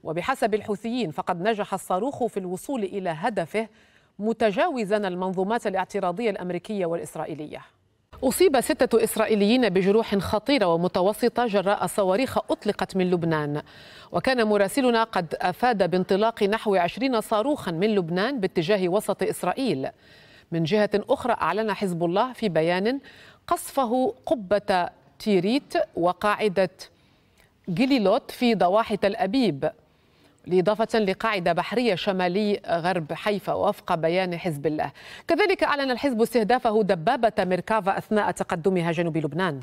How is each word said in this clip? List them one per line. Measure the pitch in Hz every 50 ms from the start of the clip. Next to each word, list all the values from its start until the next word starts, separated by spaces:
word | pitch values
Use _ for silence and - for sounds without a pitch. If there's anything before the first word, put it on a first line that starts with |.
| -
وبحسب | 160 156 175 165 - 269 - 262 214 208
الحوثيين | 208 - 220 202 - - 233 233 254 220 160
فقد | 151 - 180 - 185 170
نجح | 175 220 233 202 214 - 196
الصاروخ | 180 - - 185 185 220 277 269 - 247
في | 220 -
الوصول | 202 185 180 185 175 - - 285 247
إلى | 202 180 - 202 185 175
هدفه | 160 151 190 254 214 185 165 - - 214 226 220 _ _ _ _ _ _ _ _ _ -
متجاوزا | 202 220 226 _ 233 214 180 240 320 370 294 247 214 175 214
المنظومات | 214 208 190 180 180 185 185 185 185 185 196 226 233 -
الاعتراضية | 214 185 185 185 - - 202 190 180 175 180 240 220
الأمريكية | 190 - 180 180 175 175 - - 220 202 180
والإسرائيلية. | 165 165 170 - - - 160 151 - 160 139 151 151 - - - - _ _ _ _ _ _ _ _ - - -
أصيب | 262 - - 359 381 277 247
ستة | - - 311 - 262 226 - 220 226
إسرائيليين | 214 - 214 220 - 220 202 202 202 240 262 247 202
بجروح | 175 190 180 196 202 226 214 - 208
خطيرة | 202 165 - - 208 - - 285 262 202
ومتوسطة | 175 165 165 175 180 - 202 175 196 214 - 247 233 - - 247
جراء | 233 196 202 175 196 208 - -
صواريخ | 175 - - 196 185 185 214 269 - - 208
أطلقت | - - 165 - - 208 202 - 190 - -
من | 190 180 180
لبنان، | 180 175 170 165 160 156 151 147 147 151 - - - - - - - - - -
وكان | - 170 - 262 262 247 220
مراسلنا | 214 208 202 196 190 - 285 254 247 233 226 226
قد | 220 - 190 175 151 - -
أفاد | - 180 175 - - 247 240 185 190 170
بانطلاق | 170 185 180 - 196 185 220 226 220 -
نحو | 214 190 208 220 - 220 196
عشرين | 185 175 175 - 208 247 277 247 220
صاروخا | 208 - 226 208 220 277 302 - - 196
من | 165 160 196 226 214
لبنان | 202 175 156 170 180 202 254 294 247
باتجاه | 190 180 _ 190 160 160 214 190 185 170
وسط | 175 214 - - 190 -
إسرائيل. | 196 175 170 - - 180 - - 269 233 156 135 135 - - _ _ - - - - - - - _ _
من | 170 165 165
جهة | 147 202 214 208 202 -
أخرى | 202 - - 254 - - 247
أعلن | 220 - 170 156 175 208 226 214
حزب | 190 - 214 190 175 160 170
الله | 170 175 196 240 262
في | 240 - 277 208
بيان | 160 160 160 170 175 185 196 220 262 277 - - - - - - - _ _
قصفه | - 349 349 - - - 277 262 220 240 254 254 262 - - _
قبة | - 320 247 196 180 208 202 - - 196 180 175 - - _ _ _ _ _
تيريت | - 220 202 185 170 202 247 285 - - - 339 - - _
وقاعدة | - 170 175 180 _ - 208 208 - 214 214 170 196 190 180 - - - - _ _ _ _ _ _ _ _ _ _ _ _ _ _ _ -
جليلوت | 175 160 262 262 285 254 202 185 208 277 - -
في | - - 247 240 226
ضواحي | 180 185 175 190 214 226 - 214
تل | - - 196 202
أبيب، | - 185 190 202 269 247 196 143 135 151 151 - - _ _ _ _ _ _ _ _ _ _ _ _ - -
إضافة | 180 185 170 208 214 190 233 - - 226
لقاعدة | 214 190 185 - - 226 214 196 170 180
بحرية | 170 175 170 - 208 240 254 226 185
شمالي | 156 - 208 190 185 180 180 175 208 214 208 202 - - -
غرب | 170 170 156 180 185 180 156 -
حيفا | 165 156 - 214 214 190 - 170
وفق | 151 185 180 202 202 - _ - 180
بيان | 165 156 160 175 185 190 180 175 165
حزب | - 180 151 143 139
الله. | 156 151 156 - 143 _ - - - - - - -
كذلك | 339 302 415 370 381 - 320
أعلن | - 294 285 277 269
الحزب | 247 220 - 285 247 214
استهدافه | 233 240 - 247 214 190 240 254 - 233 208 226
دبابة | 214 185 196 165 156 226 262 269 233 214 - - 185
ميركافا | 180 185 185 - - - 185 175 196 185 180
أثناء | - - 214 208 202 185
تقدمها | 175 - 185 - 190 170 151 196 190 180 165 170
جنوب | 165 170 170 170 151
لبنان. | 165 151 151 143 165 190 175 143 131